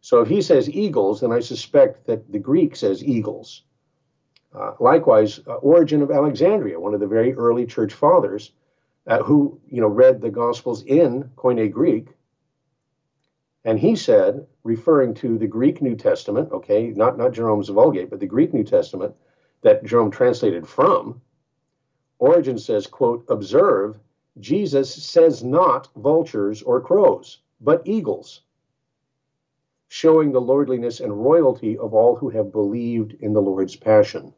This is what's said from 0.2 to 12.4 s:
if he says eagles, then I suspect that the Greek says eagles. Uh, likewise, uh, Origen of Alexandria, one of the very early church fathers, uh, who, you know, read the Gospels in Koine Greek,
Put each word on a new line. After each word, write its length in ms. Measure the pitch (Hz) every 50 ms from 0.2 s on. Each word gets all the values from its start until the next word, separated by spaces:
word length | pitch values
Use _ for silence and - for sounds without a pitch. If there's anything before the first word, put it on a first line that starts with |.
if 60 | 113
he 140 | 113 180 208
says 280 | - - 165 131 - 147
eagles, 520 | 151 190 214 196 139 117 98 98 104 -
then 100 | 127 113
I 80 | 117 120
suspect 680 | 117 - - - - - - 143 131 - - _ _
that 240 | - 113 107 - _
the 80 | 101 104
Greek 360 | - 127 139 180 156 147 -
says 280 | - 120 101 95 92 -
eagles. 600 | 139 123 113 98 101 - - - - - - _ _ _ _ _ _ _ _ _ _ _ _ _ _ _ _ _ _ _
Uh, 200 | - - - - _
likewise, 600 | - - 160 165 - 139 117 107 107 104 - - _
uh, 60 | - 123
Origen 460 | - - 143 165 175 160 151 156 147
of 100 | 143 139
Alexandria, 680 | 131 139 147 151 127 - 160 185 214 208 135 98 82 82
one 140 | 87 101 104
of 60 | 101
the 80 | 104
very 260 | 98 107 113 113 127 127
early 320 | 120 117 117 120 123 123
church 280 | 117 - 127 110 104 -
fathers, 580 | - - 147 180 175 - - 95 107 - - _ _ _ _ _ _ _ _ _ _ _
uh, 160 | - 113 113 -
who, 360 | - 147 147 143 - - - _ _
you 100 | 123 120
know, 80 | 110
read 320 | 104 101 117 127 - 131 107
the 100 | 110 113
Gospels 540 | 101 117 117 120 - - _ 127 113 107 -
in 460 | - 135 160 170 131 120 131 143 - _
Koine 340 | - - 127 120 113 107 104
Greek, 380 | - 113 156 180 117 110 - - _ _ _ _ _ _